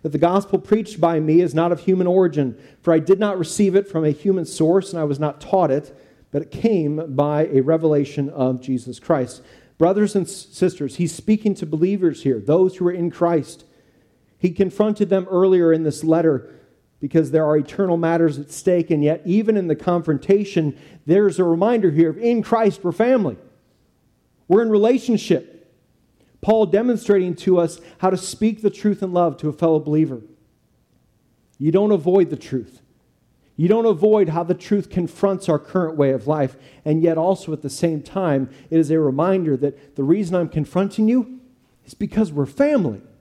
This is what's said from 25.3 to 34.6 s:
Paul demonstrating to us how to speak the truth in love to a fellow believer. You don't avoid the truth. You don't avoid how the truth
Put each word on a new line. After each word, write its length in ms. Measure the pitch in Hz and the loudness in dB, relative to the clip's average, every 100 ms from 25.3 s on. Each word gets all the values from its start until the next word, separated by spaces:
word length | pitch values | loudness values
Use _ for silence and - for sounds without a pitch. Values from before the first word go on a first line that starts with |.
| 156 - - _ _ _ _ _ _ _ _ | -2 -2 -20 _ _ _ _ _ _ _ _
Paul 260 | - 220 202 | 0 2 2
demonstrating 680 | 190 247 226 - 202 180 165 | 0 0 -2 0 0 0 -4
to 220 | - 180 | 0 2
us 220 | 165 - - - | 0 -6 -20 -4
how 120 | 185 | -2
to 60 | 185 | -2
speak 460 | - - 220 214 | -8 -2 -2 0
the 80 | 214 | -4
truth 320 | - 214 202 | -2 -2 -2
in 100 | 190 | -2
love 240 | 175 175 135 | 0 0 -2
to 100 | 151 | -8
a 40 | |
fellow 280 | 147 165 156 | -2 0 0
believer. 420 | 151 151 156 123 - _ _ _ _ _ _ _ _ _ _ _ _ _ | 0 0 0 -4 -16 _ _ _ _ _ _ _ _ _ _ _ _ _
You 140 | 147 | 0
don't 200 | 180 208 | 2 2
avoid 380 | 196 156 190 170 | 0 2 2 2
the 60 | 151 | -2
truth. 460 | - 131 110 _ _ _ _ _ _ _ _ - | -6 -8 -8 _ _ _ _ _ _ _ _ -4
You 120 | 170 | 0
don't 180 | 226 226 | 2 2
avoid 420 | 170 214 214 175 | 2 2 4 2
how 140 | 160 | 0
the 120 | 170 | -2
truth 360 | 180 | -4